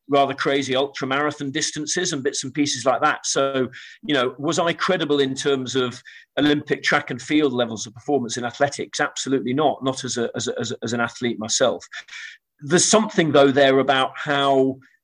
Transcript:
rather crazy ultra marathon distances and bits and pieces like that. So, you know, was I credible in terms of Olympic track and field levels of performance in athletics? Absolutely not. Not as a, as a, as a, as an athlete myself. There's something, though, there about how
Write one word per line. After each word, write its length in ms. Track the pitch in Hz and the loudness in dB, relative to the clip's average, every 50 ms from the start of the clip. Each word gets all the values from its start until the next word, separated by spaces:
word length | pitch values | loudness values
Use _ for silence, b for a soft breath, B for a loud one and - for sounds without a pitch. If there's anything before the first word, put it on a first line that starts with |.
| _ - | _ 0
rather 240 | 139 139 139 131 135 | 2 4 4 2 0
crazy 420 | - - 156 139 143 135 135 127 | -2 -2 0 0 0 0 0 -2
ultra 300 | 131 139 139 - - 143 | -2 -2 -2 -4 -6 -4
marathon 460 | 131 135 143 151 151 147 - 147 139 | -2 -2 0 0 -2 -4 -6 -6 -6
distances 600 | 131 156 156 - - 151 151 - - 180 185 180 170 | -4 -4 -4 -4 -4 -6 -6 -4 -4 -2 -2 -2 -4
and 100 | 139 127 | -2 -2
bits 200 | 143 - - - | -4 -4 -4 -6
and 80 | 131 | -4
pieces 320 | - 151 143 147 - 123 117 | -2 -2 0 0 -2 -2 0
like 160 | 131 - - 151 | 0 2 2 2
that. 200 | 151 - - - | 0 0 -2 -4
So, 420 | - - 147 139 135 135 131 127 B B B B B B B | -4 -2 0 0 0 0 -2 -2 B B B B B B B
you 140 | - - 147 | -4 -2 0
know, 180 | 131 123 127 127 - | 0 0 -2 -4 -4
was 180 | 139 160 160 | -4 -2 -2
I 160 | 185 170 170 165 | 0 0 0 -2
credible 460 | - - - 185 175 156 143 147 143 | -2 0 0 0 0 0 2 2 2
in 160 | 139 135 135 | 2 0 -2
terms 400 | - - 147 139 131 131 117 117 | -2 0 0 0 0 -2 -2 -2
of 260 | 131 127 123 117 - B B B B B _ _ - | -2 -2 -2 -4 -10 B B B B B _ _ 2
Olympic 420 | 143 147 147 147 - - 147 - | 2 4 2 2 0 -2 -4 -2
track 300 | - - - 147 143 - | 0 0 0 0 0 -2
and 100 | 139 117 | -8 -8
field 320 | - - 151 151 151 139 123 | -4 0 2 2 2 2 2
levels 320 | 123 123 113 113 101 - | 0 -2 -2 -4 -8 -10
of 80 | 113 - | -12 -14
performance 440 | 113 - - 147 131 120 110 - | -10 -2 0 0 0 0 -2 -4
in 60 | 123 120 | -6 -6
athletics? 560 | 120 - - 143 139 - - - - - - | -6 -2 0 0 0 0 -4 -8 -6 -4 -4
Absolutely 540 | 147 - - - - 131 135 135 - 127 127 | -4 -4 -4 -6 -4 -2 -2 0 0 0 0
not. 300 | 143 156 139 107 - 123 | 2 2 2 0 0 -2
Not 200 | 135 131 - - | -4 -4 -4 -6
as 140 | 123 - | -6 -4
a, 140 | 120 117 - - | -2 -4 -4 -4
as 120 | - 107 | -4 -4
a, 120 | - - - | -4 -4 -4
as 120 | 117 113 | -6 -6
a, 60 | 120 - | -6 -8
as 120 | - 113 120 | -6 -4 -4
an 60 | 117 | -2
athlete 380 | 117 113 - - 127 120 110 | -4 -4 -4 -4 -4 -4 -4
myself. 480 | - 110 110 - - 135 117 87 87 - B B B B B B B B B B B _ _ _ _ | -4 -4 -4 0 2 2 2 0 -2 -8 B B B B B B B B B B B _ _ _ _
There's 240 | 147 139 170 175 - | -2 2 2 4 4
something, 460 | - - - 214 214 - - 165 151 | 4 4 4 2 2 0 0 2 4
though, 200 | 139 147 139 143 | 6 6 6 6
there 260 | 127 143 139 135 135 | 6 6 6 6 6
about 360 | 139 131 135 135 131 131 - - | 4 4 4 2 2 2 0 -4
how 640 | - - 147 143 143 139 139 139 135 131 135 131 131 b b b b | -6 -4 -2 0 2 2 4 4 4 4 2 0 -4 b b b b